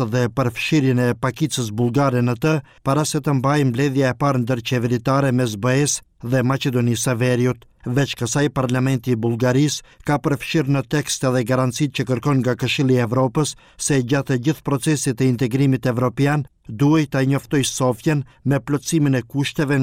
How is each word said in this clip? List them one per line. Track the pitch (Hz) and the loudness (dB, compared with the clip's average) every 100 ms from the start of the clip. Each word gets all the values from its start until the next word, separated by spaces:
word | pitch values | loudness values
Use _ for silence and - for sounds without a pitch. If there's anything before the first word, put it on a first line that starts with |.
| 117 | -2
dhe | 123 120 | 0 -2
përfshirjen | 117 123 117 - 156 131 123 | 0 -4 -2 -2 0 2 2
e | 123 120 | 0 0
pakicës | 131 - 156 - 113 | -4 -2 -4 -4 -6
bullgare | 107 120 117 139 123 | -2 0 2 2 2
në | 120 120 | 0 0
të, | 156 156 - - 139 | 0 0 -4 -8 -2
para | 139 | 0
se | 151 151 | 0 -2
të | 151 135 | 0 0
mbajë | 135 147 135 | 2 2 2
mbledhja | 120 143 131 131 | 2 0 2 0
e | 120 | 0
parë | 143 131 117 | 0 0 0
ndërqeveritare | 123 113 127 117 120 - 135 135 | -2 -2 -2 0 -2 0 0 2
mes | 123 123 104 | 2 0 -2
B | 123 131 | 0 2
E-s | 143 - - _ | 0 -2 -10 _
dhe | 120 131 | -2 0
Maqedonisë | 123 135 143 123 120 113 | 2 0 0 0 0 0
së | 139 117 | 0 0
Veriut. | 127 123 127 120 - _ - | 2 2 0 -2 -10 _ -4
Veç | 123 135 - | -2 -2 -2
kësaj, | 120 147 143 | -4 0 0
Parlamenti | 143 127 127 131 131 127 | 0 -2 0 0 0 0
i | 117 | -2
Bullgarisë | 117 117 127 127 147 - - - - | 0 0 2 2 2 -2 -12 -12 -4
ka | 147 | -2
përfshirë | 156 139 - 165 135 | 0 -2 -2 -2 0
në | 139 120 | 0 0
tekst | 151 139 - 135 | -2 -2 -2 0
edhe | 127 117 | 0 0
garancitë | 127 127 - 147 - | 0 0 -2 -4 -2
që | 127 | -2
kërkon | 123 147 135 | -2 0 0
nga | 123 117 | 0 -2
Këshilli | 127 - 131 127 | -2 0 2 2
i | |
Evropës | 117 123 131 156 147 - - - | 2 0 0 0 -2 -4 -16 -8
se | - 139 | -2 0
gjatë | 120 139 135 127 | 0 -2 0 -2
gjithë | 131 147 - | 0 -2 -2
procesit | 135 156 147 143 117 | -2 0 0 0 0
të | 131 | 0
integrimit | 120 123 131 139 131 131 | 2 0 2 2 2 0
evropian | 117 127 120 139 151 131 _ - | 0 0 0 0 0 -4 _ -10
duhej | 110 143 160 147 | 0 2 4 2
ta | 135 | 0
njoftoj | 135 139 - 147 | 0 0 0 -2
Sofjen | 127 - 131 123 165 151 135 _ | 0 0 -2 0 0 -2 -2 _
me | 127 139 | -2 -2
plotësimin | - 143 - 165 147 | 0 -4 0 0 2
e | 131 | 0
kushteve | 117 139 139 - 139 139 | -2 -4 -4 -2 0 2